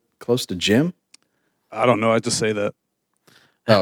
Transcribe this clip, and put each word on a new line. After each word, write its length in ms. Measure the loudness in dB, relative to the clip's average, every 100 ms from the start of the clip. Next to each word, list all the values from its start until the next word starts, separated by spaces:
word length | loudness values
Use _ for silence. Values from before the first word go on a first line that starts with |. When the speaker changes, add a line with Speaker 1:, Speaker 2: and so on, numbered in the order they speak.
| _ -12
Speaker 1:
close 260 | -4 -2 -2
to 100 | -4
Jim? 380 | 2 2 2 -4 _ -20 _ _ _ _ -14
Speaker 2:
I 160 | -2 0
don't 120 | 2
know. 120 | 2
I 80 | 0
just 180 | -2 -2
say 160 | -2
that. 220 | -2 -4 -8 _ _ _ _ _ _ _ _ 0
Speaker 1:
Oh, 140 | 2